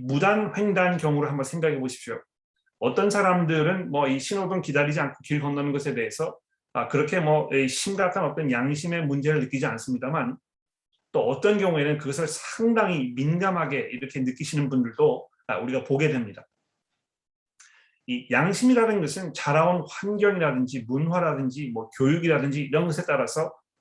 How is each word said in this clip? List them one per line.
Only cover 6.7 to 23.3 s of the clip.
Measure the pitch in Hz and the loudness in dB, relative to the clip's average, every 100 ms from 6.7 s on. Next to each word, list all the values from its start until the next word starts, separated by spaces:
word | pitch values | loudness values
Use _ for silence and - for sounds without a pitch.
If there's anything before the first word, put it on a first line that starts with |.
아, | 120 117 | -6 0
그렇게 | 143 151 185 | 0 0 0
뭐 | 151 151 - | 2 2 2
이 | 135 131 | 0 0
심각한 | - 202 196 185 196 147 | -2 -4 0 0 0 -2
어떤 | 165 143 | -2 0
양심의 | 120 135 147 175 170 147 | 0 0 -2 -2 -2 0
문제를 | 139 143 147 | 0 2 2
느끼지 | 127 135 131 | 0 -2 -4
않습니다만, | 113 - 123 127 156 131 254 _ _ _ _ _ _ _ | -4 -4 -4 -2 -2 -4 -6 _ _ _ _ _ _ _
또 | 151 113 | 0 0
어떤 | 135 202 208 | 2 2 2
경우에는 | 190 156 143 147 | 2 2 0 -2
그것을 | 139 135 156 | -4 -4 -4
상당히 | - - - 226 226 196 160 123 123 | -6 -8 0 2 4 2 0 -2 -2
민감하게 | 147 175 196 175 143 135 110 | 0 2 0 0 -2 -2 -6
이렇게 | 123 131 139 | -8 -8 -4
느끼시는 | 127 127 147 147 139 | -4 -4 -4 -2 0
분들도, | 131 117 127 147 123 - _ - | 0 0 2 2 2 -6 _ -6
아, | - | -4
우리가 | 123 131 - | -2 -4 0
보게 | 139 151 | 2 2
됩니다. | 131 107 92 - _ _ _ _ _ _ _ _ _ _ _ - _ _ _ - | 0 -4 -10 -20 _ _ _ _ _ _ _ _ _ _ _ -20 _ _ _ -6
이 | 123 - | -6 0
양심이라는 | 123 175 196 247 240 226 202 | 2 2 4 4 6 4 2
것은 | 151 190 175 | 0 -4 -8
자라온 | - 143 151 170 180 151 | -4 2 4 4 2 -2
환경이라든지 | - 202 208 202 185 151 127 127 127 113 | -6 -4 2 2 4 0 0 -2 -4 -4
문화라든지 | 135 165 180 165 135 131 135 135 | -2 0 2 0 0 -2 -4 -6
뭐 | 113 110 - | -8 -6 0
교육이라든지 | 135 165 165 143 139 147 | 2 4 2 2 2 -2
이런 | 135 156 175 | 0 0 0
것에 | 147 - | -2 -2
따라서 | 139 117 | 0 0